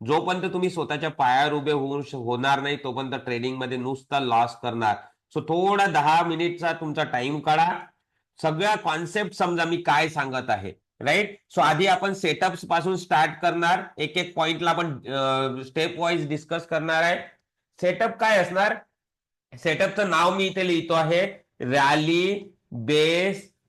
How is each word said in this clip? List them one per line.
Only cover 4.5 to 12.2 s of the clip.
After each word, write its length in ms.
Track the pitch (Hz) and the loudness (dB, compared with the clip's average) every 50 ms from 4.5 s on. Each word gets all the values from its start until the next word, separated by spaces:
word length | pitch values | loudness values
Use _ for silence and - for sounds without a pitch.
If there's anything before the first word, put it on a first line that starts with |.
| - | -2
करणार. 400 | - - 120 113 117 113 107 101 - - - _ _ _ _ - | -6 -8 -6 -4 -2 0 0 0 -2 -6 -18 _ _ _ _ -8
So 80 | 156 139 | -6 -4
थोडा 420 | - 160 175 185 196 202 196 196 | -2 0 0 2 2 4 2 2
दहा 400 | 190 156 147 143 151 160 165 170 | 2 2 2 4 4 4 4 2
मिनिटचा 460 | 170 160 160 170 170 170 165 165 165 | 2 0 -2 -2 -2 -2 -2 -4 -4
तुमचा 320 | 165 165 165 151 147 156 147 | -4 -4 -6 -6 -4 -4 -4
टाइम 360 | - - 123 123 135 151 147 | -2 -2 -2 -2 -2 -4 -2
काढा, 400 | 139 160 151 160 165 190 208 - - - _ _ _ _ _ _ _ _ _ - | 0 2 2 4 2 2 0 -4 -8 -14 _ _ _ _ _ _ _ _ _ -4
सगळ्या 340 | - 156 156 156 196 214 214 | -2 -2 0 0 0 0 0
कॉन्सेप्ट 580 | 208 208 165 156 160 170 160 - 208 208 180 - | 0 0 -2 -2 -2 -4 -4 -4 -4 -4 -4 -2
समजा 300 | - 196 180 175 165 165 | -2 -2 0 0 0 0
मी 140 | 165 170 | 0 -2
काय 320 | 170 - 160 147 147 160 156 | -2 2 2 4 4 2 2
सांगत 400 | 160 147 139 135 127 127 127 123 | 0 -4 -4 -2 -4 -4 -2 -2
आहे, 240 | 110 98 98 95 - _ _ _ _ - | -2 -2 -4 -8 -12 _ _ _ _ -4
राईट? 360 | 110 135 160 196 208 196 - - _ _ - | -2 0 2 2 0 -2 -6 -14 _ _ 0
So 60 | 185 156 | 2 4
आधी 220 | 147 156 151 190 | 4 4 4 4
आपण 280 | 196 185 185 190 196 190 | 2 2 2 2 -2 -2
सेटअप्स 520 | 190 | -2